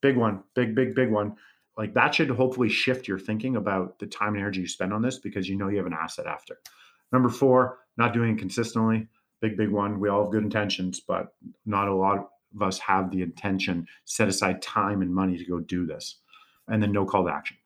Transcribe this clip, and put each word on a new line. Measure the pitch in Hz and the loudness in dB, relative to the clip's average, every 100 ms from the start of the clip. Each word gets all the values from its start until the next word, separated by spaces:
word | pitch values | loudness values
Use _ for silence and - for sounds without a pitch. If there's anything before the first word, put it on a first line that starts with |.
Big | 139 127 | 4 4
one, | 113 98 - | 2 0 -6
big, | - 123 | -2 0
big, | 110 127 | 0 0
big | 135 123 | 2 2
one. | 107 104 - - _ _ - | 2 0 -6 -20 _ _ -8
Like, | 107 | -2
that | 123 135 | 2 2
should | - 151 | 4 0
hopefully | 117 131 127 117 | 2 2 2 0
shift | - - 127 - | 2 0 -2 -2
your | 95 | -6
thinking | - 107 131 120 | -4 -4 -2 -2
about | 95 95 92 - | 0 -2 -2 -8
the | 98 | -12
time | - 104 | -4 -2
and | 104 | 0
energy | 101 95 | -2 -4
you | 90 | -6
spend | - 95 | -4 -2
on | 104 | 0
this | 123 127 | -2 -2
because | - 101 92 | -6 -4 -4
you | 98 | -2
know | 98 | -2
you | 101 | -2
have | 90 | -2
an | |
asset | 80 80 - 76 | -4 -6 -6 -8
after. | - - - - _ - _ _ | -8 -12 -20 -20 _ -20 _ _
Number | 127 123 | 2 2
four, | 117 135 127 123 - _ - | 4 6 6 4 -2 _ 0
not | 117 | 2
doing | 117 117 | 4 2
it | 107 | 0
consistently. | 95 - 113 113 113 110 110 _ _ _ | -2 -4 -2 2 2 2 -2 _ _ _
Big, | 113 101 | -4 0
big | 104 | 0
one. | 104 101 104 | 2 0 0
We | 101 | 2
all | 101 | 2
have | 104 | 2
good | 107 | 0
intentions, | 104 107 101 - 92 - | 0 0 -2 -2 -4 -6
but | - 90 90 _ - - 110 | -4 -4 -4 _ -20 -14 -4
not | 101 101 | 0 2
a | |
lot | 95 98 101 101 _ _ | 2 2 0 -4 _ _
of | 101 | -2
us | 98 92 | -2 -2
have | - 95 92 | 0 0 0
the | 92 | -2
intention, | 90 - 101 95 95 85 85 - - | -4 -4 -4 -2 -2 -4 -4 -14 -10
set | - 107 | 0 0
aside | 92 95 90 | 2 0 -2
time | - 110 98 101 | -4 -2 0 0
and | 90 | 0
money | 92 95 90 | 2 0 0
to | |
go | 87 87 | -4 -6
do | 80 90 85 | -4 -4 -4
this. | 73 - - _ - _ _ - | -6 -12 -16 _ -20 _ _ -2
And | 110 | 0
then | 104 | 2
no | 104 | 2
call | 95 101 | 2 2
to | 90 | 0
action. | 73 - - | -2 -8 -14